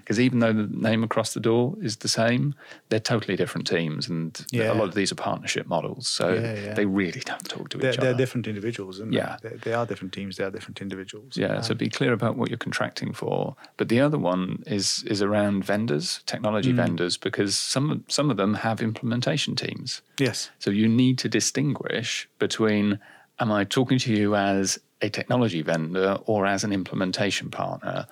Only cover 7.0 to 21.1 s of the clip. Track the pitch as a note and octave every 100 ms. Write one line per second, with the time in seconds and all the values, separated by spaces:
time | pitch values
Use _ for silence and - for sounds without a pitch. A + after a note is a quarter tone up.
7 | F#2 B2+ - - - - - - C3 B2+
8 | C3 B2 B2+ B2+ A2 G#2 G#2+ A2+ F#2+ F#2
9 | A2 A2+ - - A2 A2 A#2+ A#2 A#2 G2+
10 | F#2+ F#2+ G2 F#2 G2 G2+ G2 G2+ G2 F#2+
11 | F#2+ G#2+ - - G2+ G#2+ A2+ A2 A#2 -
12 | C3+ A2+ A#2 A2+ A2+ A#2 - - A2 -
13 | - A2 G#2+ - - - - - A2 A#2
14 | D4 B3 F2 F#2 F#2 A2 - G#2 E2+ -
15 | - G#2 G2+ G#2 G#2 G2+ F#2+ G2+ A#2 D3
16 | F3+ - - B2 G#2+ G#2+ B2+ B2 F2 E2+
17 | F2 - G2 - G2+ G2 - C3 D3 -
18 | - - D3 G#2 G2+ G#2+ A2+ G#2+ A2+ A2+
19 | A#2 A#2 B2 D#3 - - - - - -
20 | _ - C3+ - - - - G2+ A2 A2+
21 | B2+